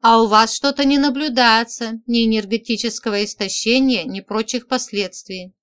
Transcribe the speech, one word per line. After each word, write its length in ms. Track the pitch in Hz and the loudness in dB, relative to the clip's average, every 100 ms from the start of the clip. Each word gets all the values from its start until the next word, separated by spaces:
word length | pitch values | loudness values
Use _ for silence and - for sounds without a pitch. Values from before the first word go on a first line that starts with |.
А 200 | 226 233 | 4 4
у 40 | 233 | 4
вас 280 | 214 220 | 4 2
что-то 300 | - 277 277 | 0 -2 0
не 140 | 277 285 | 2 2
наблюдается 1000 | 285 262 302 247 240 226 226 - 226 226 233 | 2 0 -2 2 4 4 0 -8 -8 -8 -2
ни 200 | 233 226 | 0 2
энергетического 960 | 220 202 220 - 220 233 220 - 202 | 0 -2 -6 -4 -4 -4 -6 -4 -2
истощения, 800 | 208 - 196 - 220 247 269 233 | -4 -6 -6 -4 0 2 2 0
ни 160 | 160 196 | -4 -10
прочих 460 | - 214 226 247 240 | -6 -6 -4 -6 -4
последствий. 880 | 254 - 202 185 - - 185 185 _ | -6 -4 -6 -6 -8 -14 -14 -14 _